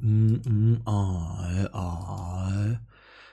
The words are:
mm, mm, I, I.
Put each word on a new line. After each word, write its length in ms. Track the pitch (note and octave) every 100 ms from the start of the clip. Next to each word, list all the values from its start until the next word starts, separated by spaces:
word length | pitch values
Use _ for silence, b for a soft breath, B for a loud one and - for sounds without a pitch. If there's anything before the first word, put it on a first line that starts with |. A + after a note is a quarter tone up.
mm, 400 | A2+ A2 A2 A#2
mm, 400 | A#2+ G#2+ A2+ A#2 -
I, 800 | G#2 F#2+ F2+ E2 F#2 F2 F#2 G2
I. 1080 | - F2+ E2+ F#2 F#2+ F2+ F#2 F#2+ G2 G#2 A#2 - b b b b